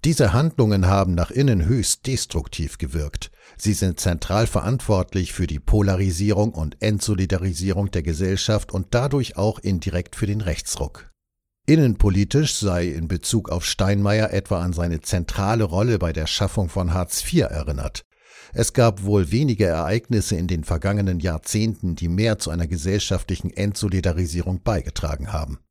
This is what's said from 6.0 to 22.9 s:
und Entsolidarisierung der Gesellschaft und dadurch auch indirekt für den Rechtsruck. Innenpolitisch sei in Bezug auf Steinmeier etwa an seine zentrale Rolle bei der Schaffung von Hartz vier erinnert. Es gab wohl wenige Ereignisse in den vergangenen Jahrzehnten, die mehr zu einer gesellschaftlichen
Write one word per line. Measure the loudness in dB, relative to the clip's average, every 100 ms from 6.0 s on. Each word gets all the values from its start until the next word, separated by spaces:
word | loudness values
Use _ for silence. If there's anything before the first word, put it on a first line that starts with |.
| 0 0 0 2 0
und | -2 -6 -2
Entsolidarisierung | -2 0 0 0 0 0 -2 -2 -2 0 0
der | -2
Gesellschaft | -2 -2 0 0 0 0 0
und | -6 0
dadurch | 0 2 0 -2 -2
auch | -2 -2
indirekt | -2 -2 -2 -4 -6 -6
für | -4
den | -2
Rechtsruck. | -2 -4 -6 -6 -6 -8 -20 _ _ _ _ _ 4
Innenpolitisch | 6 6 4 4 4 2 2 0
sei | 0 0 0 0
in | -4 -4
Bezug | -4 0 -2 0
auf | -4
Steinmeier | -4 0 2 2 2 2 2
etwa | -2 0 -2
an | 0
seine | -2 -2 -2
zentrale | -2 -2 -2 -2 0 2
Rolle | 0 0 2 2
bei | 0
der | -2 -4
Schaffung | -2 -2 0 -2
von | -2 0
Hartz | 0 -2 -4
vier | 0 2 2
erinnert. | -2 -4 -4 -6 -10 _ _ _ -20 -10
Es | -2 0
gab | 4 4 4
wohl | 2 2 2
wenige | 2 2 2
Ereignisse | 2 2 0 -2 0 0 0 -2
in | 0
den | -2
vergangenen | -2 -2 0 0 0 0
Jahrzehnten, | -2 -4 -2 0 0 -2 -4 -2
die | -2
mehr | 2 2 0
zu | -2
einer | -2 -2
gesellschaftlichen | -2 0